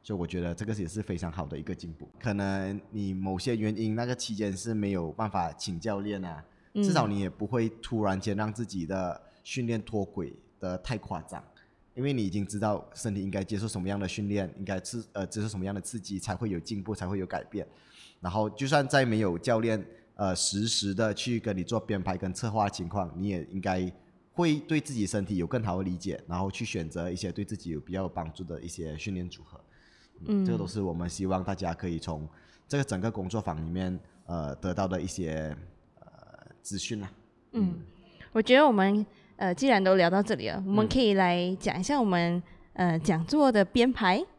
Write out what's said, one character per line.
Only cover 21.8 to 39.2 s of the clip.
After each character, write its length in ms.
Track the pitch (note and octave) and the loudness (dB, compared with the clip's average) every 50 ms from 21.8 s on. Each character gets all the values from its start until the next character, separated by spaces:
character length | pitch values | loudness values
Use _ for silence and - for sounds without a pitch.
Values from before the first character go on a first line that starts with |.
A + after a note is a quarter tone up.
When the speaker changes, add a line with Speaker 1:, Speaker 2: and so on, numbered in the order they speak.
| - - G#2+ F#2+ | 0 0 -2 -2
Speaker 1:
排 140 | F2 F#2+ F#2 | 0 -2 -2
跟 160 | F2+ - F#2+ | -2 -4 -4
策 180 | F2+ - - A2+ | -4 -2 -4 -2
划 140 | G2+ A2 G2+ | 2 2 2
的 60 | G2+ | 2
情 180 | - - F2+ E2+ | 0 -4 -8 -4
况， 240 | F2 G#2 F#2 E2 D2+ | -2 -2 -2 -2 -4
你 140 | E2+ F#2+ G#2 | -4 -2 -2
也 160 | F#2+ F2 D#2 - | -2 -2 -4 -6
应 100 | F#2 F#2+ | -6 -2
该 320 | F2 G2 F#2 F#2 F#2 F2+ - - - - _ _ _ _ _ | 0 2 2 2 0 -2 -4 -10 -20 -20 _ _ _ _ _
会 240 | - F3 E3 D3+ D3 | 2 4 4 4 2
对 200 | - - D#3 D3+ | 0 0 0 0
自 140 | - - C3+ | 0 0 -2
己 120 | A2+ G2+ | -2 0
身 200 | F2+ - G#2 F#2+ | 0 0 -2 -2
体 100 | - G#2 | 0 0
有 100 | F2+ E2+ | 0 0
更 160 | E2 - B2 | 0 -2 -2
好 140 | A2 G2+ F2 | 0 0 -2
的 60 | F#2 | -2
理 120 | F#2+ F#2 F2+ | -2 -2 -4
解， 240 | E2+ - G2 - - - | -4 -4 -6 -6 -6 -6
然 120 | - F2 F2+ | -6 -2 -2
后 120 | F#2+ G2 | -2 -2
去 140 | F#2 - A#2 | -2 -6 -6
选 240 | G#2+ - G2+ E2 D#2 | -4 -4 -6 -6 -4
择 220 | - F2 E2+ F2+ | -6 -6 -4 -4
一 40 | F2 | -6
些 160 | F#2 - F2+ | -6 -6 -6
对 140 | E2 - G2+ | -4 -6 -6
自 100 | - A2 | -6 -8
己 140 | - - F2 | -10 -6 -6
有 80 | D#2+ D2 | -8 -8
比 140 | - - | -6 -6
较 100 | F2 F#2+ | -4 -4
有 60 | F#2+ E2+ | -4 -4
帮 240 | - F2+ D#2+ D#2+ | -4 -6 -8 -8
助 100 | D#2 - | -8 -10
的 160 | F#2 E2 E2+ C2+ | -10 -8 -8 -10
一 40 | - | -8
些 300 | E2+ - - E2 D#2 D2+ | -10 -10 -8 -8 -8 -8
训 160 | D#2 - G#2+ | -8 -6 -6
练 160 | F#2+ F2+ F2+ F2 | -4 -4 -6 -8
组 140 | - - | -10 -14
合。 180 | - - - - - _ _ - _ _ _ _ - _ _ - | -18 -20 -20 -20 -20 _ _ -20 _ _ _ _ -20 _ _ -12
嗯， 220 | E3 - G#3 G3+ | -2 0 2 2
Speaker 2:
嗯。 40 | F#3+ | 4
Speaker 1:
这 60 | F#3 | 2
个 40 | A#2 | 2
都 100 | A2 G2 | 0 -2
是 140 | F2 G2+ G#2+ | -2 -2 -2
我 140 | G2 F2+ D#2+ | -2 0 -2
们 120 | E2+ F2 F2 | -2 -4 -4
希 160 | - - F#2+ | -4 -2 0
望 180 | F#2 F#2+ F#2 F2+ | 0 0 0 0
大 100 | G2 G2 | -2 -4
家 200 | - G2 E2+ E2+ | -2 -2 -4 -4
可 120 | - - | -2 -4
以 120 | F2+ E2 D#2+ | -4 -4 -2
从 280 | - F2+ D#2+ D2+ D#2 D#2 - - - - - - _ | -4 -6 -6 -6 -8 -12 -14 -20 -20 -20 -20 -20 _
这 120 | _ D3 C#3+ | _ -2 -2
个 60 | C3+ | 0
整 140 | - G2+ F#2 | 0 -2 -2
个 120 | F#2+ A#2 | -2 -2
工 180 | - G#2+ F#2 F#2 | -2 -4 -6 -4
作 120 | - F#2 | -4 -2
坊 220 | F2+ G2 D#2+ D#2+ | -2 -2 -4 -4
里 60 | D#2+ E2 | -4 -4
面， 300 | E2+ F#2 F#2 F#2 F#2 F2+ - - _ - _ | -2 -2 -2 -2 -4 -6 -8 -16 _ -20 _
呃， 300 | - F2 E2+ D2+ C#2+ C2+ | -6 -6 -4 -4 -6 -8
得 160 | - - F#2 | -4 -4 -4
到 160 | F2 F#2 G2 F#2 | 0 0 0 0
的 100 | F#2 F2+ | 0 -2
一 80 | D#2 | -2
些， 480 | F#2 - - F2+ D#2+ D#2 D#2 D#2 D2+ D2 - F2 F2+ - - _ _ _ - | -4 -4 -4 -4 -4 -4 -4 -4 -6 -8 -10 -14 -18 -20 -20 _ _ _ -20
呃， 60 | - - - - - - - - - - - _ | -20 -20 -20 -20 -20 -20 -20 -20 -20 -20 -20 _
资 160 | - - G2+ F#2+ | -12 -8 -6 -6
讯 220 | - - A#2 G#2+ | -4 -4 -4 -6
啦。 120 | G2 G2 - - - _ _ _ _ _ | -6 -8 -12 -18 -20 _ _ _ _ _
Speaker 2:
嗯， 240 | - A3+ G3 F3+ E3 | 0 0 0 0 0
Speaker 1:
嗯。 80 | - - - - - - - - - - - | -4 -10 -14 -18 -20 -20 -20 -20 -20 -20 0
Speaker 2:
我 80 | - A3 | 0 2
觉 160 | G#3+ - B3 | 6 8 10
得 100 | C4+ D4+ | 10 10
我 60 | C#4+ | 8
们， 320 | A3+ G3+ F#3+ G3 G3+ G#3+ G#3+ - - - | 8 6 6 6 4 2 0 -2 -8 -20